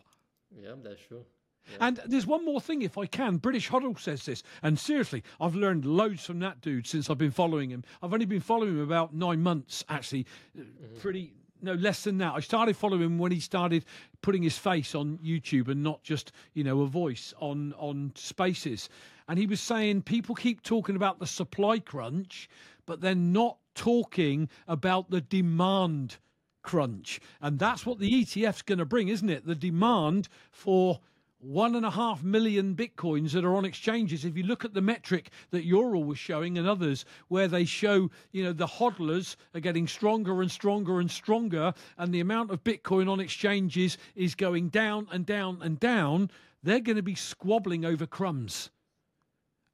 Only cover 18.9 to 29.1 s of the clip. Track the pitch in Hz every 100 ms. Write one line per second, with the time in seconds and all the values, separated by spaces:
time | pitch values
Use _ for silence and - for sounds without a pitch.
18.9 | - - - - 175 208 208 - 220 214
19.9 | 202 - 226 208 226 240 220 - 226 196
20.9 | 190 196 185 180 - 175 - 202 226 -
21.9 | 143 117 165 185 - - - - - -
22.9 | 165 185 180 175 196 240 - _ - 233
23.9 | 240 - - 151 143 160 - - 156 185
24.9 | 185 180 180 127 190 175 165 185 196 175
25.9 | 151 127 - _ _ _ _ - 170 131
26.9 | 98 - - - - 147 139 208 220 240
27.9 | 226 202 254 - 196 220 - - 185 147
28.9 | 240 190